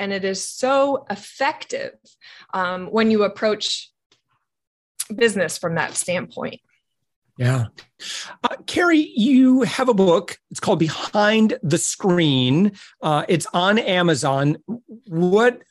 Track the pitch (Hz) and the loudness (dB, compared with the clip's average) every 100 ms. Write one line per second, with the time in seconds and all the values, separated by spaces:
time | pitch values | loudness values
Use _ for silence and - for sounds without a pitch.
0 | 196 196 190 190 - - 254 277 277 269 | -6 -4 -4 -4 -8 -4 0 2 0 -2
1 | - 196 - - 277 311 - - - - | -6 -12 -12 -6 -6 -6 -8 -10 -10 -14
2 | _ _ - - - 185 180 185 180 220 | _ _ -20 -20 -10 -6 -6 -6 -4 0
3 | 220 220 196 202 220 214 - - - _ | 2 2 2 0 -2 -2 -4 -8 -10 _
4 | _ _ _ _ _ _ _ _ _ - | _ _ _ _ _ _ _ _ _ -14
5 | - 208 233 202 170 - 175 165 - - | -12 0 0 0 -4 -4 -4 -2 -4 -4
6 | - 180 175 - - - _ _ _ _ | -4 -6 -6 -10 -10 -10 _ _ _ _
7 | _ _ _ - 123 127 110 - - _ | _ _ _ -4 -2 0 -4 -8 -20 _
8 | - - - - 240 - - - 349 311 | -14 -12 -14 -6 -6 -6 -6 0 2 2
9 | 311 359 226 254 262 262 233 - 262 208 | 2 0 4 6 6 4 0 0 0 4
10 | 190 170 - - _ - - 175 160 - | 4 4 0 -12 _ -6 -2 0 0 -2
11 | - 214 208 220 220 - 160 165 - - | -4 0 2 4 2 0 -2 -2 -2 -2
12 | 202 175 160 131 127 143 208 202 - _ | 0 2 2 2 2 2 2 -2 -14 _
13 | 160 147 - 165 - 175 185 214 226 180 | -2 0 0 -2 0 0 2 2 2 2
14 | 175 147 147 135 143 156 - 233 - 226 | 2 2 0 0 0 -2 -6 -12 -14 -20
15 | - 165 180 202 240 247 _ | -8 -2 2 4 4 0 _